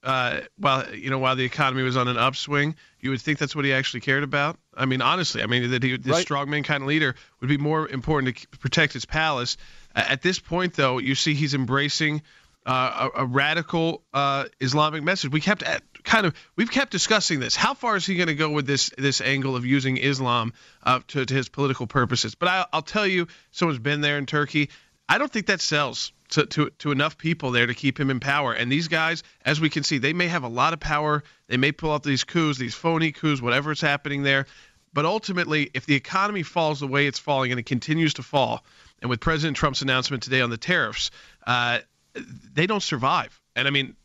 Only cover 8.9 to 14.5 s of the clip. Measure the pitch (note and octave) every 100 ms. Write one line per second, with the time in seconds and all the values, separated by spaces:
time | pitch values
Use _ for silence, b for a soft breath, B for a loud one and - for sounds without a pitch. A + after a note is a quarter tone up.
8.9 | B2+ - D#3 D#3+ C3+ B2 - B B B
9.9 | A#2+ - C3+ F3 F#3 - E3+ F3+ - C3+
10.9 | B2+ C3+ C3+ E3 C#3+ D3+ C#3 B2 C3+ C#3+
11.9 | - D#3 D3+ b b b b - B2+ B2+
12.9 | - B2+ - C3 B2+ C#3+ D#3+ D#3+ E3+ E3
13.9 | - _ C3+ C#3 C#3 C3+